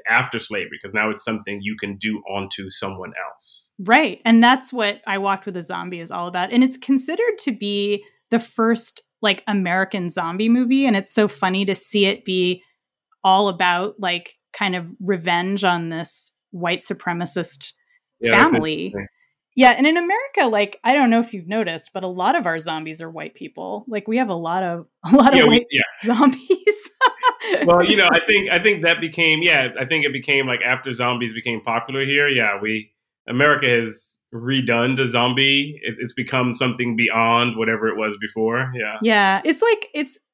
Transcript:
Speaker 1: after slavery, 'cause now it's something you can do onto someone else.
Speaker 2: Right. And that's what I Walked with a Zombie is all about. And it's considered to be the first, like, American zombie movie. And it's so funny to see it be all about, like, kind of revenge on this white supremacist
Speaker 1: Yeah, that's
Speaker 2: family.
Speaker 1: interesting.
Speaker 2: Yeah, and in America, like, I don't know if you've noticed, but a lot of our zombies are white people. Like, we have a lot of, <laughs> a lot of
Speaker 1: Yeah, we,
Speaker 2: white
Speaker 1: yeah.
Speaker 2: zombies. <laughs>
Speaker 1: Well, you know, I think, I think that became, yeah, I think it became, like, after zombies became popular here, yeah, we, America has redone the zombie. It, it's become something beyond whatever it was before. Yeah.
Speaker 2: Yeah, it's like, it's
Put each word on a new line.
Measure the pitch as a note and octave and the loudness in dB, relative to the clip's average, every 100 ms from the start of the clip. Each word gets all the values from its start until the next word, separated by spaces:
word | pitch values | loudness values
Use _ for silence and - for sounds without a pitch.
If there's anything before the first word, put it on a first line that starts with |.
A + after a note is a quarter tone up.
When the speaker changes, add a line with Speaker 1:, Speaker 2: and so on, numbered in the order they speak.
| A2 | -2
Speaker 1:
after | A#2+ B2+ A2+ | 0 0 -6
slavery, | - G#2 D#2 D2+ | -6 -8 -8 -12
'cause | G2 | -6
now | G#2+ G#2+ | -2 -2
it's | G#2 | -4
something | A2+ G#2+ G2 G2+ | -6 -6 -8 -8
you | G2+ G#2+ | -8 -8
can | G2+ G2+ | -10 -8
do | G#2+ G#2+ G2 | -6 -6 -6
onto | G2 F#2+ - F#2+ | -8 -8 -10 -12
someone | - G2 F#2 F2+ - F2+ | -10 -10 -10 -12 -12 -14
else. | - - - _ - | -16 -20 -20 _ -8
Speaker 2:
Right. | F#3+ C4+ D4 - | 0 2 2 -2
And | A3+ A3+ | 4 6
that's | A#3+ C4 - | 6 4 0
what | B3 G#3 G#3 - | -2 -2 -4 -6
I | G3 | -4
Walked | G3 G3 G#3 | -2 -4 -6
with | F3+ | -10
a | |
Zombie | E3+ F3 F3 F3 | -8 -10 -8 -10
is | E3 | -10
all | F3+ F3 | -8 -6
about. | F3+ F#3+ | -6 0
And | A#3+ | 2
it's | C4 - | 2 0
considered | - C4+ C#4+ F#4 A#4+ G4 | -2 0 0 -2 -2 -2
to | C#4+ | -4
be | G3+ G#3 G3+ G3+ G3+ - _ _ | -4 -4 -2 -2 -4 -8 _ _
the | A#3 | -2
first, | A#3 - A3+ A3+ - - - _ | -2 0 0 0 -2 -8 -14 _
like, | G#3+ F#3+ - | -2 0 -2
American | G3+ F3+ F#3 F#3+ G3 F3 | -2 0 0 -2 -4 -4
zombie | F3+ E3 F#3 A3+ | -4 -4 -2 2
movie. | B3 B3 C4+ | 2 2 2
And | C4+ G3 | 2 0
it's | - | 0
so | - G#3 | 2 0
funny | - F#3 F#3+ | 0 -2 0
to | G3 | -2
see | F#3+ - G#3 G3 | -2 0 2 2
it | G3+ | 0
be | - F#3 F3+ F3+ _ _ _ _ _ _ | -2 -2 0 -2 _ _ _ _ _ _
all | F#3+ F#3+ G3+ | 2 4 2
about, | F3 F3+ F3 G#3 G#3+ | 0 0 0 -2 -4
like, | F#3 F3 F3 - _ | -4 -4 -8 -20 _
kind | - G3+ F3+ | -6 -4 -4
of | E3+ - | -8 -8
revenge | F#3 F#3 F3 F3 F#3 G3 | -4 -2 0 -2 0 0
on | F#3+ E3+ E3 | 0 0 -4
this | E3 E3 - - - _ | -6 -6 -6 -8 -14 _
white | F3+ E3+ F3+ | -6 -4 -2
supremacist | - F#3+ F3+ E3+ F3 F3+ E3+ - - - _ _ _ _ | -4 -4 -6 -4 -4 -4 -4 -4 -8 -14 _ _ _ _
Speaker 1:
Yeah, | A#2 | 2
that's | G#3 D4+ | 4 4
Speaker 2:
family. | - D#3 D#3+ F#2 | 4 0 -4 -8
Speaker 1:
interesting. | G2+ G2 _ _ _ _ - | -10 -10 _ _ _ _ 6
Speaker 2:
Yeah, | B3+ B3 | 6 6
and | D4 | 2
in | E4+ | 2
America, | E4+ A4 C#5 - B3+ | 0 -2 -2 0 2
like, | G#3+ G3+ - | 2 0 -2
I | A#3 | 0
don't | C#4+ B3 | 2 4
know | A#3 | 4
if | A#3 | 0
you've | G3 E3+ | -6 -6
noticed, | A3 F3+ E3 - | -4 -4 -6 -10
but | F#3+ | -8
a | F#3 | -8
lot | F#3 G3 E4 | -2 0 0
of | F3+ | -2
our | E3 | -4
zombies | E3 D#3+ D#3+ D#3 | -6 -8 -8 -12
are | E3 | -14
white | D#3+ D#3+ | -12 -14
people. | - E3 E3 F#3 G#3 A#3 | -14 -16 -12 -10 -10 -8
Like, | G#3 G#3 | -8 -2
we | A#3 | -2
have | A3 | 0
a | |
lot | E3+ E3 F#3 | -4 -4 -4
of, | F3+ E3+ - _ | -4 -6 -12 _
<laughs> | E3 | 4
a | C4 | 6
lot | B3+ | 8
of | - | 8
Speaker 1:
Yeah, | |
we, | D3+ | 6
Speaker 2:
white | A#3+ - | 4 2
Speaker 1:
yeah. | B2+ - - A3 | -2 -2 -4 -2
Speaker 2:
zombies. | A#3 C#4 - - F#4 G#4 G#4 - - | 4 4 2 0 0 0 0 -4 0
<laughs> | B4+ - B4 A#4+ A4+ F4 | 0 2 -2 -2 -2 0
Speaker 1:
Well, | E3+ F3 | 4 6
you | F3 F#3 | 6 6
know, | F3 | 6
I | E3+ - | 4 4
think, | G3+ G3 | 2 2
I | F3+ | 2
think | G#3 F#3 | 2 2
that | E3 E3+ | 2 2
became, | E3 E3+ D#3+ D#3 | -2 0 2 4
yeah, | E3+ D3 B2+ A#2+ | 4 4 2 -4
I | B2+ | -2
think | D#3+ | 0
it | C#3+ | 0
became, | C3 - C#3 C3 | -2 0 0 0
like, | A#2+ | -2
after | A#2 C3 C3+ | -2 -2 -4
zombies | A#2 B2 A#2+ A#2 | -2 -2 -2 -4
became | A2+ A#2+ A2 | -6 -6 -6
popular | A#2 A#2 B2 C3+ | -4 -4 -4 -4
here, | C3+ C#3+ C#3+ | 0 2 2
yeah, | B2+ G#2+ G2+ | 2 0 0
we, | G#2+ A2 G#2+ _ _ _ - | -4 -6 -8 _ _ _ -4
America | B2 D3 C3+ B2+ | 2 4 4 2
has | A#2+ A2+ A2 - - _ | 2 0 -8 -18 -20 _
redone | A#2 B2 C3+ A#2+ A#2 B2 C3 | -10 -4 -2 0 0 0 0
the | B2+ | 0
zombie. | A#2+ B2 B2+ C3+ C#3 C#3+ C#3+ | 2 2 2 2 2 -2 -8
It, | - - | -10 -8
it's | A#2+ | -10
become | - A#2+ C3 B2 | -8 -4 -2 -2
something | A2+ B2+ A#2 A#2+ | 0 -2 -2 -4
beyond | A2+ A#2 A2+ A2+ A#2 A#2+ A2 | -2 0 2 2 2 0 -2
whatever | A2 A2 A2+ | -2 -2 -2
it | G2 | -2
was | G#2+ G#2 | -4 -6
before. | G#2+ A2+ A2 A#2+ C3 | -8 -2 -2 -2 -4
Yeah. | B2 G#2+ A2 | -6 -8 -4
Speaker 2:
Yeah, | A3 G#3+ G3 G3 | 0 2 2 2
it's | D#4 D#4+ | 0 0
like, | A#4 G#4+ - | 0 0 -4
it's | D4 C#4 - _ | -8 -6 -10 _